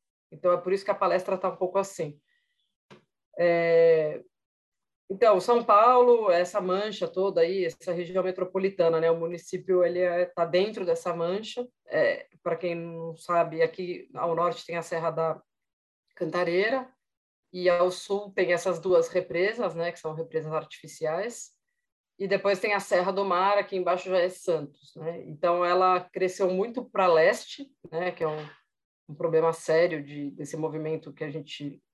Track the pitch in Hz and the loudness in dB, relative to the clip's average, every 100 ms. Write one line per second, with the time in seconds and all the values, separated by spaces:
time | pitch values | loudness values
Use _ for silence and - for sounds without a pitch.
0 | _ _ _ 160 175 175 185 190 - 196 | _ _ _ -4 0 0 0 -2 -2 -2
1 | 190 185 208 190 185 165 185 196 190 - | 0 0 0 -4 -4 -4 -2 -2 -4 -6
2 | 151 147 _ _ _ _ _ _ _ - | -8 -10 _ _ _ _ _ _ _ -20
3 | _ _ _ - 175 170 170 165 165 160 | _ _ _ -2 2 2 4 6 6 6
4 | 151 - - _ _ _ _ _ _ _ | 2 -4 -12 _ _ _ _ _ _ _
5 | - 190 226 190 175 240 233 208 233 247 | -12 2 4 4 4 2 6 6 8 8
6 | 247 233 214 170 180 208 185 190 214 208 | 8 6 4 2 2 -2 -2 -2 -2 -4
7 | 170 185 196 175 170 190 170 - 185 170 | -6 -2 -2 2 2 2 -4 -4 -6 -6
8 | 170 185 185 185 180 190 190 190 165 160 | -4 -2 -2 -4 -4 -2 -2 2 2 4
9 | 165 165 165 175 - 185 180 180 175 175 | 2 0 -2 -8 -10 -8 0 2 2 2
10 | 180 175 180 - 165 180 208 214 180 - | 0 0 -2 -2 0 2 0 -2 -2 -2
11 | 180 170 170 196 220 - 247 _ - 151 | -2 -4 -2 -4 -6 -10 -10 _ -6 0
12 | 120 - - _ 175 165 175 170 170 165 | 0 0 -6 _ -6 -4 -4 -6 -8 -10
13 | 165 160 - 170 160 160 165 175 175 175 | -12 -12 -2 0 0 2 0 0 -8 -10
14 | - - 170 165 175 165 - 170 165 165 | -12 -6 -2 0 0 -2 -6 -8 -6 -4
15 | 165 156 160 156 _ _ _ _ _ _ | -4 -2 -2 -4 _ _ _ _ _ _
16 | _ - 165 180 175 175 214 262 254 _ | _ -8 -6 -2 0 0 0 -2 -4 _
17 | _ _ _ _ _ 180 180 175 185 180 | _ _ _ _ _ -2 2 4 2 -2
18 | - 202 208 196 175 170 190 170 185 175 | -6 -6 -4 -2 0 0 0 -2 2 4
19 | 165 185 175 165 196 226 196 160 170 170 | 4 0 -2 -2 -2 -2 -4 -4 -6 -6
20 | 160 156 160 156 156 160 156 - 151 - | -10 -10 -8 -8 -6 -6 -8 -14 -20 -8
21 | 156 170 220 233 - _ _ _ _ _ | -6 -4 -6 -10 -16 _ _ _ _ _
22 | _ - 190 196 202 190 220 202 - 180 | _ -10 -2 0 2 0 0 -2 0 0
23 | 180 190 196 175 190 202 196 190 175 180 | 2 0 0 2 2 2 0 -2 0 -2
24 | 185 185 180 185 - 160 143 _ - - | 0 0 0 -2 -2 -2 -4 _ -20 -12
25 | 160 170 - 151 175 175 175 180 185 180 | -10 -10 -12 -4 0 2 2 4 4 2
26 | 180 190 185 185 185 185 233 240 - 202 | -2 -2 -2 0 0 0 -2 -6 -6 0
27 | 185 160 170 240 - - 277 _ - 160 | 4 6 4 2 -4 -16 -18 _ -12 -6
28 | 180 175 160 156 151 - _ _ _ _ | -6 -4 -4 -4 -10 -18 _ _ _ _
29 | - 151 165 160 165 165 - 160 175 156 | -18 -6 0 2 2 0 0 2 2 0
30 | 143 147 143 - 143 156 156 156 156 160 | -8 -10 -10 -10 -10 -6 -6 -6 -6 -8
31 | 151 - 156 151 147 - 143 - _ | -10 -12 -10 -10 -12 -12 -12 -14 _